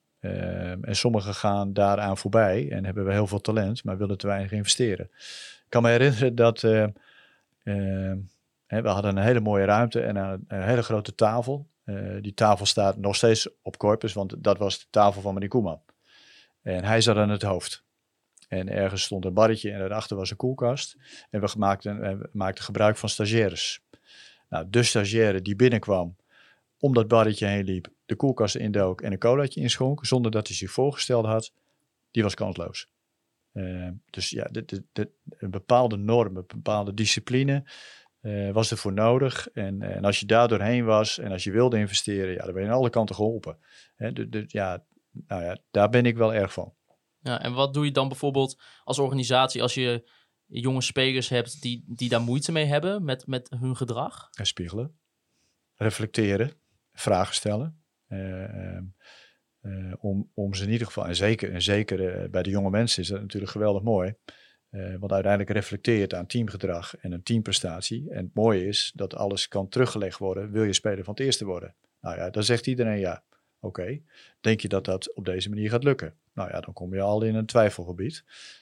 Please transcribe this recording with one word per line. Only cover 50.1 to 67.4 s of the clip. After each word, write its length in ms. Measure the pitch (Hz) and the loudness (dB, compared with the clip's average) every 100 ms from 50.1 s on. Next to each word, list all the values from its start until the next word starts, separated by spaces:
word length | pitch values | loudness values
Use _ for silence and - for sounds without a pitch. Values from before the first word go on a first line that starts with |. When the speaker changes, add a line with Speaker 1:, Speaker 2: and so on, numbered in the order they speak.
| _ _ _ _ | _ _ _ _
Speaker 2:
jonge 360 | 117 127 131 | -4 -2 0
spelers 480 | - 135 131 131 123 | -2 0 0 0 0
hebt 320 | 123 120 - | -2 -2 -6
die, 220 | 123 120 - | -8 -8 -10
die 220 | 117 123 | -6 0
daar 120 | 117 | 0
moeite 300 | 117 131 160 | 0 -2 -2
mee 140 | 160 147 | 0 2
hebben 380 | 147 175 208 | 0 0 -4
met, 240 | 151 139 - | -4 -6 -6
met 220 | 127 - 123 | -8 -6 -6
hun 160 | 131 123 | -4 -4
gedrag? 540 | 120 117 143 - - | -4 -4 -6 -10 -16
Speaker 1:
En 120 | - 101 | -8 -6
spiegelen, 520 | - 87 101 143 - _ _ _ _ _ _ _ - | -6 -6 -6 -8 -12 _ _ _ _ _ _ _ -4
reflecteren, 760 | 107 - 107 - 104 98 131 - _ _ _ | -2 -2 -2 0 2 2 0 -6 _ _ _
vragen 420 | - - 92 92 - | -6 2 2 2 -2
stellen. 460 | 104 107 160 160 _ _ - | -2 -2 -4 -10 _ _ -14
Eh, 360 | 95 95 92 | -10 -8 -8
ehm, 400 | 95 95 92 90 92 - - - - _ _ _ | -10 -10 -10 -10 -12 -16 -20 -20 -20 _ _ _
eh, 320 | 101 95 92 95 | -12 -10 -10 -8
om, 300 | 104 98 - | -4 -4 -4
om 200 | - 101 | -4 -4
ze 100 | 95 | -2
in 80 | 101 | 0
ieder 160 | 117 110 | 0 -2
geval, 200 | - 85 | -6 -4
en 80 | 87 | 0
zeker, 360 | 101 110 98 | 2 2 -2
en 100 | 90 | -2
zeker, 520 | 95 104 107 95 92 | 2 2 0 -2 -2
eh, 160 | 92 92 | -4 -4
bij 140 | 92 | -2
de 60 | 92 | 0
jonge 200 | 101 98 | 0 2
mensen 320 | 101 117 - | 2 0 -2
is 80 | 87 | -4
dat 120 | 101 | -6
natuurlijk 300 | 101 101 98 | -8 -8 -6
geweldig 300 | 104 107 98 | -2 0 0
mooi. 340 | 110 101 92 110 - - _ _ _ | 2 0 0 -6 -16 -20 _ _ _
Eh, 260 | 98 92 92 | -12 -10 -8
want 160 | 98 | -2
uiteindelijk 400 | 98 98 101 98 | 0 2 2 2
reflecteer 440 | 104 - 98 - 110 | -2 -4 -2 2 2
je 60 | |
het 120 | 95 | 2
aan 120 | 90 - | -4 -4
teamgedrag 720 | 123 110 98 95 85 87 - | -2 -2 -4 -4 -4 -8 -12
en 140 | 90 | -10
een 120 | 87 | -6
teamprestatie. 880 | - 117 | 0 0